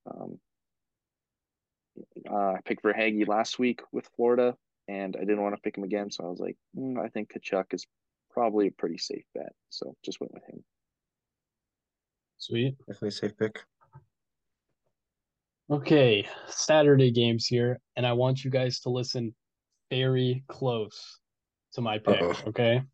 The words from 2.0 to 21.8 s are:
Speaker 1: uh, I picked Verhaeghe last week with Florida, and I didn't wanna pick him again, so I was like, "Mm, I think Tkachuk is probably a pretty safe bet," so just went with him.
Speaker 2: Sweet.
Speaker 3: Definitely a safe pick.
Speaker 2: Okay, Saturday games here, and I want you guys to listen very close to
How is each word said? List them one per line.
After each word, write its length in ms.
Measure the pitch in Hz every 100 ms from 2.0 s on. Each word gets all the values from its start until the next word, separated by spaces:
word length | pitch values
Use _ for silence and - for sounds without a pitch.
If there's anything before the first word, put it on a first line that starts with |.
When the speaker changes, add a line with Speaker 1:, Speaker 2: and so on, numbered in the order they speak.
| - - -
Speaker 1:
uh, 220 | 104 98
I 80 | 92
picked 180 | - 113
Verhaeghe 420 | 107 104 110 107 101
last 320 | 104 113 -
week 220 | 123 120 -
with 140 | 131 - -
Florida, 400 | 120 123 123 123 _ _ -
and 280 | 98 98 92
I 40 |
didn't 220 | 95 104
wanna 140 | 101 101
pick 180 | 104 -
him 80 |
again, 260 | 98 101 101
so 140 | -
I 40 | 85
was 100 | 87
like, 160 | 92 95 _ -
"Mm, 220 | 131 123
I 60 | 104
think 240 | - 107
Tkachuk 400 | - - 95 -
is 120 | 92 - _ _ _ _
probably 380 | - 117 107 98
a 40 |
pretty 260 | - 87 85
safe 260 | - - -
bet," 200 | - - - _
so 260 | - - -
just 180 | - -
went 120 | -
with 100 | -
him. 200 | - - - _ _ _ _ _ _ _ _ _ _ _ _ _ _ _ _ -
Speaker 2:
Sweet. 380 | - 117 131 135
Speaker 3:
Definitely 280 | - 101 104
a 40 |
safe 240 | - 107 -
pick. 280 | 107 - - _ _ - _ _ _ _ _ _ _ _ _ _ _ _ _ _ _ _ -
Speaker 2:
Okay, 580 | 143 139 151 127 104 98 - -
Saturday 600 | - - 156 147 139 131
games 360 | 120 117 117 -
here, 340 | 123 120 123 _ -
and 100 | 120
I 60 |
want 320 | 120 127 131
you 60 | 135
guys 280 | 127 127 120
to 100 | -
listen 440 | 127 117 127 117 - _ _ _ _ -
very 540 | 127 131 131 127 127 -
close 680 | - 131 117 101 - - - _ _ _ _ _
to 80 | -